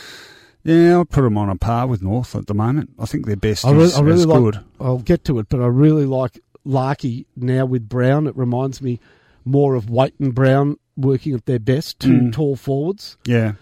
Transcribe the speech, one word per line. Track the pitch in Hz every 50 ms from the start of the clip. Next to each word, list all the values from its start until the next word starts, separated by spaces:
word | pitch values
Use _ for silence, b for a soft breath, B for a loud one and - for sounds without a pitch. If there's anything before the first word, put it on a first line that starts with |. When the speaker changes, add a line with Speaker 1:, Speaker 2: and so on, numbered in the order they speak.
| B B B B B B B B B B B B -
Speaker 1:
Yeah, | 160 165 170 170 175 175
I'll | 175 165
put | - - 143 131
'em | 117 104
on | 104 101 98
a | 92
par | - - 110 117 120 127
with | 131 120 90
North | 92 92 107 127 127 - -
at | 110 -
the | - 104
moment. | 104 110 120 139 151 - - _
I | - 113
think | - - - -
their | 110 104
best | 95 - 107 104 - 120
Speaker 2:
I | 127
re-, | 143 156 165
Speaker 1:
is, | 180 -
Speaker 2:
I | 143
really | 147 156 170 180
Speaker 1:
is | 165
Speaker 2:
like, | 160 156 127
Speaker 1:
good. | 117 107 107 101 - _ _ -
Speaker 2:
I'll | 135 127 127 123
get | 113 - - - -
to | - 131 113
it, | 104 -
but | 151 123
I | 123
really | 123 123 131 151 156 156 151 143
like | 131 131 131 127 - _ - _ _ _ - -
Larkey | 143 135 131 131 135 143 - - 127 117 135 - _ _
now | 127 123 127 131 131 131
with | 127 127 120 110 104
Brown. | 123 123 123 131 139 151 156
It | 131 -
reminds | 131 127 120 120 127 135 139 131 -
me | 139 123 123 - b b b b b b b b b
more | 127 135 143 143 139 127
of | 123 98 117
Waite | 117 127 135 - _ -
and | 143 135 120
Brown | 131 135 131 135 139 143 143 147 _ _ _ -
working | 143 131 135 135 123 - 151 131
at | 113 -
their | 143 127 113
best. | 107 127 127 156 - - - -
Two | - 131 127
Speaker 1:
Mm. | 123 123 120 113
Speaker 2:
tall | 151 151 143 135
forwards. | - - 139 135 139 151 180 202 - - - - _ -
Speaker 1:
Yeah. | 123 120 117 110 104 101 -